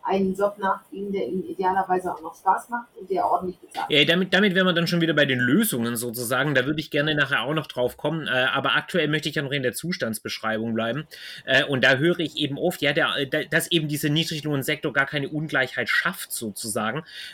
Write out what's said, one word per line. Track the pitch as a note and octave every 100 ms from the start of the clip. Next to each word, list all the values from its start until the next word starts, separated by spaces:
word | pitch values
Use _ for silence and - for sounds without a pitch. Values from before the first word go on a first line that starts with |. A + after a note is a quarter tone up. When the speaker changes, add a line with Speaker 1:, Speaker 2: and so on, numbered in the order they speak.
Speaker 1:
einen | - G3 F#3+
Job | F#3+ G3+ G3+
nachgehen, | G3 - - F#3+ G3+
der | G3 -
ihnen | F#3
idealerweise | - E3+ F#3 F#3+ F#3 F#3 F3+
auch | -
noch | D#3+
Spaß | - G3 - -
macht | A#3+ A#3+ -
und | F#3+
der | F3+
ordentlich | - - - -
bezahlt | - - -
Speaker 2:
Ja, | D3
Speaker 1:
wird. | D3
Speaker 2:
damit, | E3+ F#3
damit | F3+ G#3 F3+
wären | F#3
wir |
dann | E3+ E3+
schon | F3
wieder | E3
bei | D3 C#3+
den | B2+
Lösungen | B2 D#3 A3 C3+ A#2
sozusagen. | A#2+ A#2+ A#2 A#2 B2+ C#3+ C3+
Da | B2+
würde | D#3
ich | D3
gerne | D3+ D3+
nachher | D3 C#3 C#3
auch | C#3+
noch | D#3 -
drauf | - B2 -
kommen. | D3 D#3+ C3+
Äh, | B2+ B2+
aber | B2 C3+
aktuell | D3 - F#3 D3+
möchte | D#3 D3+
ich | D3
ja |
noch | C#3+
in | C#3
der | B2+
Zustandsbeschreibung | - D#3+ F#3 A#2+ G#2+ G#2+ - A2 A2 A2+
bleiben. | A2+ A2+ C3+ D#3 - - -
Äh, | - C3 C#3+
und | C3+
da | B2+ C3
höre | D#3+ F3
ich | D#3 D#3+
eben | D3 C#3
oft, | E3+ F3
ja, | C#3+
der, | D3 C3+ A2+
äh, | C3+
da, | D3+
dass | C3 D#3+ D#3+
eben | E3+ D3+
dieser | D3 D3+
Niedriglohnsektor | D3+ E3 D#3+ C#3+ C#3+ B2+ D3+ D#3
gar | C3 C#3
keine | D3+ C#3
Ungleichheit | D3+ D#3 C#3+ C3 - A2+
schafft | - E3+ F#3 -
sozusagen, | - A2+ G2 A2 A2 G#2+ C3 E3 - -